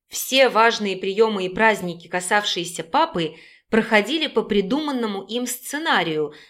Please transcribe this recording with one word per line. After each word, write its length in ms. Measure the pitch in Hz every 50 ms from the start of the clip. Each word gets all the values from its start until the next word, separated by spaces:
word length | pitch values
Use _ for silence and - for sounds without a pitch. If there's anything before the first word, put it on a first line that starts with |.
| _ _
Все 420 | - - - - 254 269 262 240
важные 480 | 180 208 226 233 226 - 214 202 190 185
приемы 480 | 196 196 196 202 226 220 220 202 185
и 20 | 180
праздники, 600 | 185 175 220 220 214 - 180 175 165 170 - 165
касавшиеся 760 | - 180 180 - 220 208 208 - - 185 170 165 175 - 165
папы, 520 | - - 277 320 320 330 180 165 156 - - - - - _ _ _
проходили 560 | - 220 214 - 226 214 208 208 294 330 311
по 160 | 269 - 226
придуманному 800 | 208 - 208 208 190 185 233 294 311 294 277 247 233 214 202 190
им 240 | - - 220 240 247
сценарию, 880 | 247 - - - - - 294 320 330 277 202 175 165 156 151 151 147 - - -